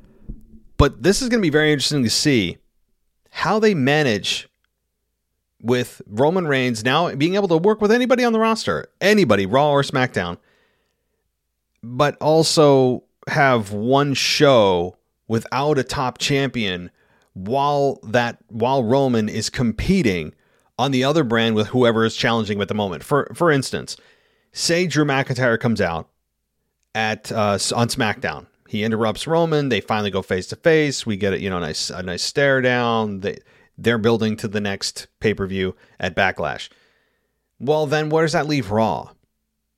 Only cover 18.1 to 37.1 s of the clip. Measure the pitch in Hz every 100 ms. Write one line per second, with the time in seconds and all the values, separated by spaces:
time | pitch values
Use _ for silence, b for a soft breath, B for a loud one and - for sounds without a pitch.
18.1 | 120 120 104 _ 113 117 139 110 135 135
19.1 | 120 107 95 107 - 120 107 - 190 131
20.1 | 90 78 - _ _ _ - 135 131 131
21.1 | 160 127 113 113 107 107 127 120 113 113
22.1 | - 127 117 104 104 98 107 101 80 -
23.1 | 143 - 117 170 143 127 85 64 - b
24.1 | b b b b - - 170 180 147 147
25.1 | 135 135 120 127 113 120 110 92 82 -
26.1 | _ _ _ _ _ _ _ _ 110 110
27.1 | 107 - 110 104 98 - 117 117 131 110
28.1 | 98 95 73 - _ _ 107 107 110 110
29.1 | 104 - 165 165 151 143 107 - 110 104
30.1 | 95 92 95 90 - 170 160 151 131 -
31.1 | 101 101 95 95 92 80 78 - 85 92
32.1 | 90 - - 143 135 127 123 120 113 107
33.1 | 98 95 - b b b - 98 117 110
34.1 | 117 110 107 113 104 104 98 - - -
35.1 | _ 113 98 95 95 92 b b b 92
36.1 | 87 98 87 80 55 - _ _ _ _